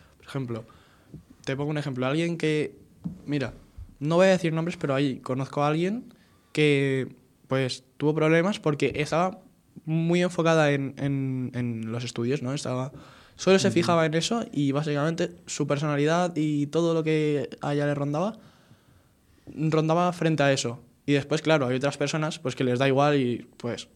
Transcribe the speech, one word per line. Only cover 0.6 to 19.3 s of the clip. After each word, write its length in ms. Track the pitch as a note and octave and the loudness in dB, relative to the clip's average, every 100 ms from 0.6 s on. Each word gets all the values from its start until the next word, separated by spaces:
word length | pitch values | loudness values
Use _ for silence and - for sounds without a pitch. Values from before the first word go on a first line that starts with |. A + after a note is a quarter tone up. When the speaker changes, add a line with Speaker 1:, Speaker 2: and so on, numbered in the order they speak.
| - - - _ _ - - - - | -12 -20 -20 _ _ -20 -20 -12 -8
Speaker 1:
te 100 | C3+ | -4
pongo 160 | D3 | -4
un 60 | D3+ | -4
ejemplo. 280 | C#3+ B2 B2+ | -4 -4 -2
Alguien 320 | D3+ E3+ E3 | 0 -2 -2
que, 380 | D#3 D3+ - - - _ - - - | 0 0 -2 -8 -20 _ -14 -12 -6
mira, 280 | C#3+ A#2+ - - - - - | -4 -4 -8 -20 -20 -20 -8
no 160 | D3 E3+ | 0 4
voy 100 | F#3+ | 6
a 40 | |
decir 220 | F#3 E3 | 4 2
nombres, 220 | D#3+ E3 F3 | -2 -4 -4
pero 180 | D3 C3+ | -2 0
ahí 240 | C#3+ C3 | 0 -2
conozco 440 | - C3 C3+ - | -6 -6 -4 0
a 40 | D3 | 0
alguien 440 | D#3 F3+ A3+ - - _ _ _ | 2 0 -2 -8 -18 _ _ _
que, 640 | - D3+ C#3+ C#3 C3+ B2+ - _ _ - | 2 4 4 2 0 -4 -10 _ _ -4
pues, 360 | C3 B2+ - - - | -2 0 -4 -14 -4
tuvo 160 | D3 | 0
problemas 460 | D#3 D#3 E3 F3+ G#3+ | 2 4 4 2 0
porque 320 | D#3 C#3+ C3+ - | 0 2 0 0
estaba 440 | D3 D#3 F#3 - - _ _ - - | 0 0 0 -2 -16 _ _ -14 -4
muy 360 | D#3+ E3 F3 | 0 2 2
enfocada 500 | F3+ F3 E3 D#3+ D3+ | 2 2 4 4 4
en, 220 | C#3+ C3+ C#3 | 2 -2 -4
en, 540 | C#3+ C#3 C3+ C3 B2 | -2 -2 -2 -4 -4
en 380 | B2 B2 A2+ A2 | -4 -4 -4 -6
los 120 | A#2 | -6
estudios, 380 | A#2+ - A#2+ D3 | -6 -4 -2 -2
¿no? 120 | B2 | -4
Estaba, 380 | C#3+ - B2+ C3 - - - - - | -6 -4 -4 -6 -10 -20 -20 -20 -4
solo 220 | - F#3+ | 4 4
se 80 | F#3+ | 4
Speaker 2:
Ujú. 60 | C3+ | 2
Speaker 1:
fijaba 300 | F3 E3+ D#3+ | 4 4 2
en 100 | D#3+ | 0
eso 280 | D#3+ A#3 - | 0 -2 -4
y 200 | - C#3+ | -2 0
básicamente 640 | C3+ D#3 D3 D3+ E3 F3 - - | 0 0 0 0 -2 -4 -6 -10
su 200 | - D3 | -4 -2
personalidad 680 | C#3+ D3+ C#3+ D3 E3 F3+ E3+ | -2 0 2 2 2 0 0
y 320 | D#3 D3 C#3+ | 0 0 0
todo 260 | D#3 E3+ | 0 2
lo 100 | E3 | 2
que 460 | D#3 D#3 D3+ D3 B2 - | 2 2 2 0 -2 -6
a 120 | - | -4
ella 120 | D3 D3 | -2 0
le 80 | D3 | -2
rondaba, 420 | C#3+ D3 G3 A3 - _ _ - _ _ _ _ _ | -2 -2 -4 -6 -16 _ _ -20 _ _ _ _ _